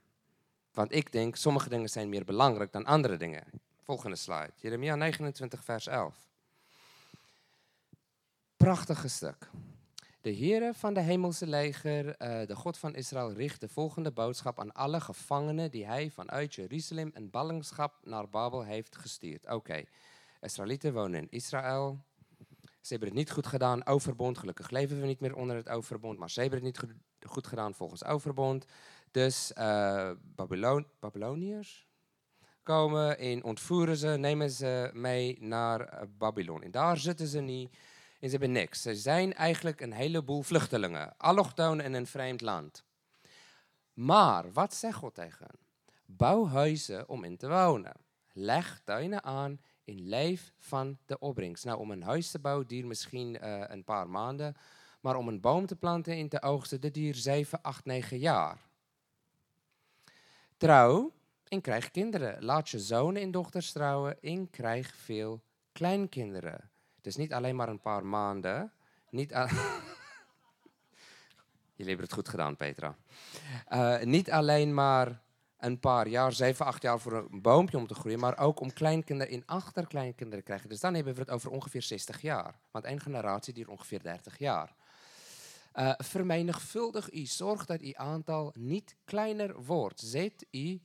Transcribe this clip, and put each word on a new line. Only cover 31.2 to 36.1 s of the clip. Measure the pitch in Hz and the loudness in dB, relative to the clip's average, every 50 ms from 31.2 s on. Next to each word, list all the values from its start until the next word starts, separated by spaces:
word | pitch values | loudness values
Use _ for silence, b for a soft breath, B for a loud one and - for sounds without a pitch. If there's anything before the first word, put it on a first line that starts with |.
| 107 120 139 156 180 196 208 214 202 - - - _ _ _ _ _ _ _ _ _ _ b b b b b b _ | -6 -6 -4 -4 -4 -6 -6 -8 -10 -12 -16 -20 _ _ _ _ _ _ _ _ _ _ b b b b b b _
komen | - 160 156 156 151 151 151 151 147 147 - | 2 4 4 6 4 4 4 4 2 2 0
en | 127 127 123 123 - | 0 -2 -2 -2 -2
ontvoeren | 113 110 - - - 175 180 170 165 160 | -4 -4 -4 -2 2 4 4 4 4 2
ze, | 147 147 156 | 2 2 2
nemen | 151 139 139 143 151 151 151 139 | 2 2 2 2 2 2 0 0
ze | 131 123 135 131 127 127 123 127 - | -2 -2 -2 0 0 0 0 -2 -4
mee | 117 123 127 123 127 123 127 127 - | -4 -2 0 0 0 0 -2 -4 -6
naar, | 107 110 113 117 117 117 113 110 | -6 -4 -2 0 0 0 0 -2
eh, | - - - - 101 101 | -4 -8 -10 -12 -12 -12